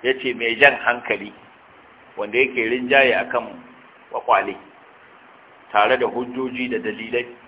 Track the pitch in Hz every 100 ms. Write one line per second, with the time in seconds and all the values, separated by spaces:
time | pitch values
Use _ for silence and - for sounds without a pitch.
0 | 123 131 123 117 117 113 143 127 117 123
1 | - 104 101 - - - - - - -
2 | - - 104 117 139 123 110 127 123 139
3 | 131 101 101 120 107 98 - - - -
4 | - 123 - 104 98 95 - - - -
5 | - - - - - - - 104 107 127
6 | 120 117 123 123 127 123 123 113 107 107
7 | 113 123 120 -